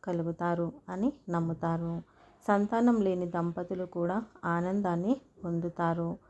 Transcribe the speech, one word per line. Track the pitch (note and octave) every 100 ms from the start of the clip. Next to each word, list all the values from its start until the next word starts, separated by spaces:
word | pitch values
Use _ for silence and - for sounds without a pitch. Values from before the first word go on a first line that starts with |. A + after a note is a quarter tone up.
కలుగుతారు | - E3+ E3 E3 F3 E3+ E3+ C#4+ -
అని | F#3 B3 C#4+ -
నమ్ముతారు. | E3+ E3 E3 E3 E3 E3+ E3+ - - - - -
సంతానం | G3+ G#3 A#3 A#3+ A3+
లేని | F#3+ F3+ F3
దంపతులు | F3 E3+ E3+ F3+ F#3 F3+
కూడా | F3 F3 G3+ A3+ - F3
ఆనందాన్ని | E3+ F3+ G3+ F#3+ E3+ G3 C4+ - - F3
పొందుతారు. | E3+ E3+ E3+ E3+ E3+ E3+ F3